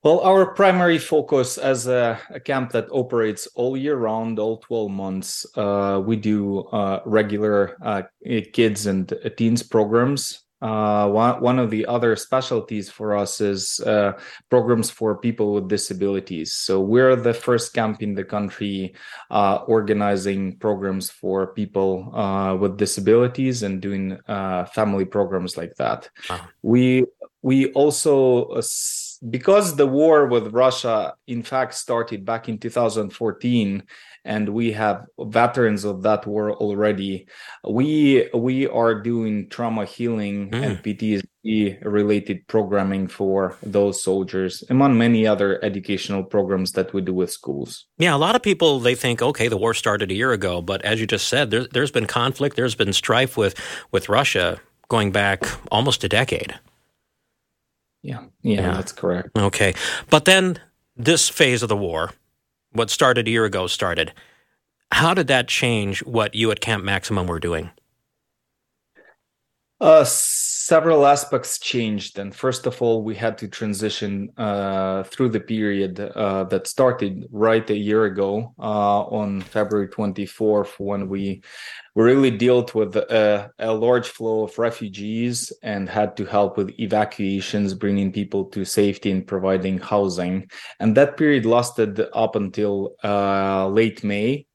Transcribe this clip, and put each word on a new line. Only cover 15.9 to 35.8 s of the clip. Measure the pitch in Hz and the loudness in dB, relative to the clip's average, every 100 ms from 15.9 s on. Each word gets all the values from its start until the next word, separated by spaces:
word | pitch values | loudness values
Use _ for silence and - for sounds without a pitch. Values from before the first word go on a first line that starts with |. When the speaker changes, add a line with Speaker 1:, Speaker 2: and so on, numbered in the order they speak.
| 92 101 98 - 85 80 | -4 -2 -2 -4 -10 -8
Speaker 1:
So | - - 95 | -8 -2 0
we're | 95 120 131 | 2 4 6
the | 127 117 | 4 2
first | 113 - 120 - | -2 0 0 0
camp | - 110 104 | -2 -2 -4
in | 104 | -6
the | 98 | -6
country, | 95 104 101 - 104 98 92 - - - - | -6 -6 -6 -6 -6 -4 -8 -10 -20 -20 -4
uh, | 107 101 101 - | 2 2 2 2
organizing | 113 104 104 101 98 98 98 95 90 | 2 2 0 2 0 -2 -2 -4 -4
programs | 107 98 98 95 90 | -2 -2 -2 -4 -8
for | - 95 95 95 | -8 -4 -2 -2
people, | - 101 98 95 92 101 113 | -6 -4 0 0 -2 -6 -4
uh, | 101 98 95 95 | -2 0 0 0
with | 101 98 | -2 0
disabilities | 104 - 98 117 123 123 131 120 | -2 0 4 4 4 0 -4 -2
and | 101 95 | -4 -6
doing, | 98 98 95 92 - | -6 -4 -6 -8 -8
uh, | 101 95 90 | -6 -4 -4
family | 87 - 107 98 | -4 -2 0 0
programs | 95 104 95 95 90 82 | 0 0 0 -2 -4 -8
like | 85 - | -12 -4
that. | 65 55 - - - | -4 -4 -8 -18 -10
Speaker 2:
Wow. | 90 87 _ | -10 -10 _
Speaker 1:
We, | - 120 127 127 123 _ - _ | 2 4 4 4 0 _ -20 _
we | 135 135 135 | 0 2 2
also, | 139 147 143 160 139 131 123 - | 4 2 2 2 4 6 4 2
uh, | 131 | -4
s-, | - - - - - - 120 | -4 -6 -6 -8 -12 -14 -8
because | 127 - 202 190 147 | -2 4 4 4 2
the | 139 | 2
war | 135 160 151 139 | 4 6 6 6
with | 120 107 | 2 0
Russia, | 117 131 127 123 110 80 - - | 2 2 2 0 0 -2 -8 -10
in | 120 | -8
fact, | 113 131 127 | -4 -4 -4
started | - - 117 113 101 | -6 -4 -2 -2 -6
back | 95 113 117 | -6 -6 -6
in | 107 | -8
two | 117 | -4
thousand | 123 113 110 101 | 0 0 0 -6
fourteen, | - 113 - 123 120 101 98 - - - - - | -4 -4 -2 0 2 2 -2 -8 -20 -20 -18 -6
and | 107 104 | -4 -2
we | 107 117 | -2 -2
have | 107 107 98 - - | 0 -2 -2 -8 -14
veterans | 113 117 120 135 117 104 | -2 2 2 4 0 0